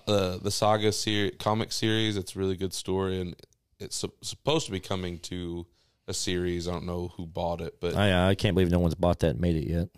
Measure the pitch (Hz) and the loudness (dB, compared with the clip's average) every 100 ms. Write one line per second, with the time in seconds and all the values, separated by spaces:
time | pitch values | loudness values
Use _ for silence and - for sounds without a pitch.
0 | - 101 92 90 101 - 107 107 107 101 | 0 2 2 0 -4 2 4 4 2 0
1 | - 104 98 - 107 110 - - 110 110 | 0 0 0 0 0 0 -2 -2 0 2
2 | 110 101 90 95 95 92 92 - - 95 | 0 -2 -6 -2 -2 -2 -4 -6 -4 -2
3 | 95 92 90 - - _ _ _ 98 - | 0 -2 -4 -8 -18 _ _ _ -10 -6
4 | 101 - - - - 156 - 95 - 98 | -8 -8 -12 -6 0 0 0 -6 -4 -6
5 | 90 85 - 90 87 85 85 _ _ _ | -6 -8 -10 -8 -6 -8 -10 _ _ _
6 | - 95 - 90 90 87 85 87 87 87 | -10 -6 -2 0 0 -2 -4 -4 -4 -6
7 | 87 - 85 92 87 85 85 - 87 85 | -6 -8 -10 -4 -4 -4 -6 -6 -2 2
8 | 101 90 92 95 110 90 90 87 87 78 | 4 6 4 4 4 4 4 4 2 2
9 | 87 87 82 60 87 80 - 85 90 | 2 4 2 2 0 0 0 -2 -2